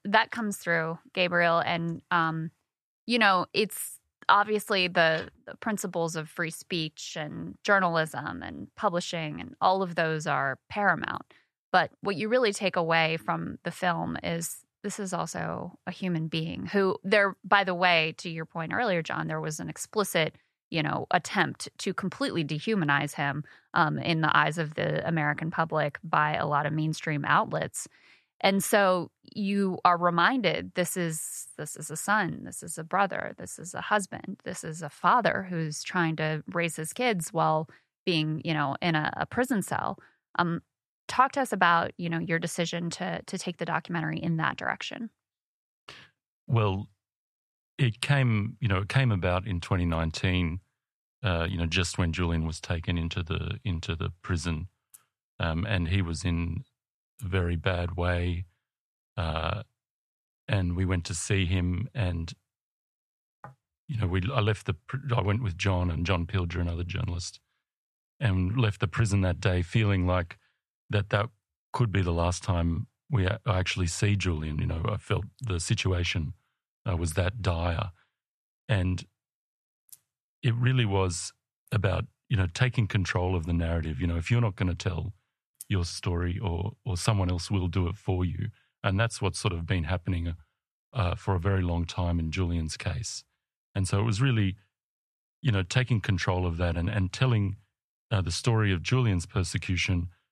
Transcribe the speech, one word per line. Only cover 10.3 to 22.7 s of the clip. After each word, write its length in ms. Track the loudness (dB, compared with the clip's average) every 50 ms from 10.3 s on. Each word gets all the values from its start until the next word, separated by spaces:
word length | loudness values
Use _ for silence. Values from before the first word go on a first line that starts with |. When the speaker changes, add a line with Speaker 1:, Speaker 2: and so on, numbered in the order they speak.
| 0 0 0 -2 -2 -6 _ -10
Speaker 1:
paramount. 640 | -4 0 2 2 2 2 0 -6 -6 -8 -10 _ -20 _ _ _ _ _ _ 2 2
But 180 | 2 2 2 _ _
what 160 | -4 -4 -2
you 140 | -2 0 0
really 240 | 2 4 4 2 0
take 240 | 2 -2 0 0 0
away 400 | 2 2 4 4 4 2 0 -2
from 400 | -2 -4 -4 -2 -4 -6 -10 -8 -8
the 80 | -10
film 440 | -8 -2 0 0 0 0 -2 -6 -6 -6 -4
is 340 | -4 -4 -4 -4 -8 -10 -12 _ _ _ _ -8
this 160 | -8 -6 -6
is 140 | -8 -6 -4
also 640 | -4 -6 -4 -6 -6 -6 -6 -6 -8 -8 -12 -14 -12 -12
a 60 | -12
human 360 | -10 -6 -4 -2 -2 -2 -2 -2
being 380 | -4 -4 -4 -4 -6 -8 -8
who 320 | -2 0 2 2 2 0 -2 0
there, 320 | 2 4 4 4 4 0 _ 0
by 200 | 2 4 4 4
the 120 | 2 0
way, 400 | 4 4 6 6 6 4 2 -4 -6
to 120 | -8 -8
your 160 | -6 -6 -8
point 280 | -8 -6 -8 -6 -4 -2
earlier, 300 | -2 0 0 0 0 0
John, 240 | -2 -4 -4 -4 -4
there 140 | -4 -4
was 180 | -4 -6 -6 -6
an 100 | -8 -10
explicit, 680 | -8 -10 -12 -6 -2 -2 -2 2 2 2 0 0 -2 -10 _ _ _ _ _ -6
you 100 | -4 -2
know, 240 | -2 0 -2 -4 -2 0
attempt 580 | 0 0 0 0 2 2 2 2 0 -8 -12 -14 _ -8
to 140 | -6 -4 -4
completely 500 | -4 -4 -6 -4 -2 -4 -2 -2 -2 -2
dehumanize 720 | -2 -4 -4 -2 -2